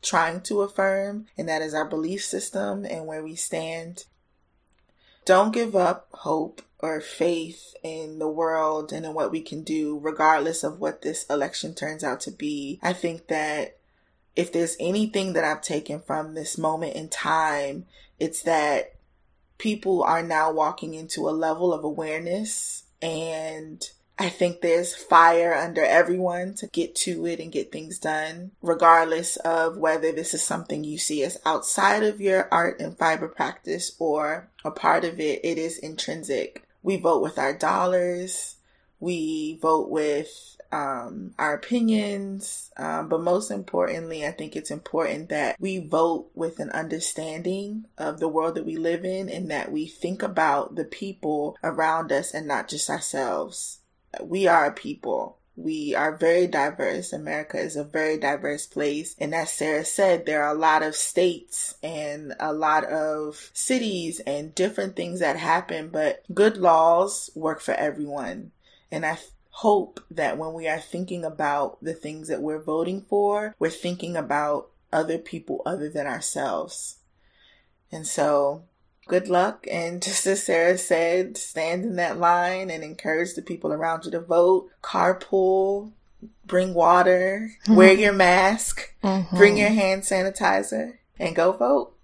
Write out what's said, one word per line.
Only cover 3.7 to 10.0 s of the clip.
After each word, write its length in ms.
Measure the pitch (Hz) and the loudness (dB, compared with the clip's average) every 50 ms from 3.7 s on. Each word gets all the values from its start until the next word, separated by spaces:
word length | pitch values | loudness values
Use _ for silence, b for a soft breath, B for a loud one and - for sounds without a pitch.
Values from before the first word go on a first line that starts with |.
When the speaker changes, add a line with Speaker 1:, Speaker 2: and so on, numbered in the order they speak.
| 165 165 165 170 180 - - _ _ _ _ _ _ _ _ _ _ _ _ _ _ _ _ _ b b b b b b b | -8 -8 -10 -12 -14 -16 -18 _ _ _ _ _ _ _ _ _ _ _ _ _ _ _ _ _ b b b b b b b
Speaker 1:
Don't 280 | - 185 185 202 220 220 | 6 6 6 6 4 2
give 220 | 240 233 226 202 | 0 -2 0 2
up 320 | 196 180 170 185 180 - _ | 2 2 2 0 -2 -6 _
hope 500 | - - - 156 151 160 151 - - - - _ _ _ | -20 -12 -6 -4 -2 -2 -2 -6 -8 -18 -20 _ _ _
or 200 | - 160 160 156 | -6 -6 -6 -6
faith 760 | 156 - - - 165 170 175 165 160 165 175 - - - - - _ | -8 -10 -4 0 0 0 0 0 -4 -8 -12 -18 -20 -20 -20 -16 _
in 340 | 165 160 160 160 156 156 156 | -12 -12 -10 -12 -12 -8 -6
the 80 | 156 156 | -4 -4
world 640 | 151 160 165 160 160 160 156 156 156 156 151 151 | -2 0 0 0 0 2 0 0 0 -2 -4 -6
and 140 | 147 151 165 | -8 -8 -8
in 80 | 156 151 | -6 -4
what 180 | 160 147 110 | -2 -2 -2
we 100 | 143 165 | -2 -4
can 220 | 160 - - 151 156 | -6 -6 -10 -10 -6
do, 340 | 151 156 156 156 151 151 147 | -4 -2 -2 -2 -2 -4 -4